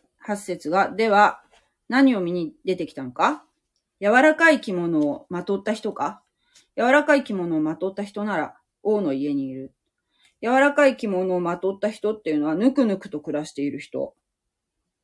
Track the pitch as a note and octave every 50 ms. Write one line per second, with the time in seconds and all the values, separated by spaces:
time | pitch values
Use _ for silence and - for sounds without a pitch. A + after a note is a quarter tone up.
0 | _ _ _ _ - - G#3 G3+ - - F3+ E3 - D3+ E3+ G3 F#3 - - F#3+
1 | A3+ A3 G3 G#3 G#3 - - - _ _ _ _ _ _ _ _ _ - A3+ C4
2 | C#4 C4+ A#3+ G3 F3+ E3+ F3 F3+ E3 D3+ - _ - F#3 F3+ F3 D#3+ - - C#3
3 | C3 B2+ B2+ - E3+ B3 D4+ D4+ _ _ _ _ _ _ _ _ _ _ _ -
4 | G3 G3+ A3+ B3+ D4 D#4 D#4 D#4 E4 D#4+ D4 - - A3 F#3 F3 E3+ E3+ E3 D3+
5 | D3 D3 C#3 - - - F3+ F3 F3 - G3 F#3+ - G#3+ G#3 - - G#3+ - -
6 | C#3 F3+ G3+ - _ _ _ _ _ _ _ _ _ _ - - A3+ B3 C4+ D4
7 | D4 D4+ - - - - G#3 F#3 F3 F3 D#3+ D#3 D#3 D#3 D#3 D#3 F#3 F#3+ G3 G#3
8 | G3+ G3+ - G#3 G#3 G#3+ G3 D#3+ C#3+ - - _ _ _ _ _ - G#3 G#3+ G#2+
9 | F#3+ D3 C3+ C3+ C#3+ D3 C#3+ C#3 C3+ C3+ C3 C3 C3+ C3+ _ _ _ _ _ _
10 | _ _ _ _ _ _ _ - - A#3 B3+ C4+ C#4 C#4+ C#4+ D4 D4 C4+ A#3+ -
11 | - G#3 F#3+ F3+ F#3 F#3 F3+ F3+ F3 E3+ F3+ F3 - F#3+ G3+ G3 - G#3+ G#3+ -
12 | - G#3 G#3+ G#3+ - E3 D#3 D3+ D3 D#3 D#3+ F3 A3+ C#4 C4+ D4 B3 G#3+ F#3+ F#3+
13 | - - - D3 - D#3+ C#3+ D3 D#3 - - - C#3+ C#3+ - C#3+ - - - C3
14 | C#3 C#3 _ _ _ _ _ _ _ _ _ _ _ _ _ _ _ _ _ _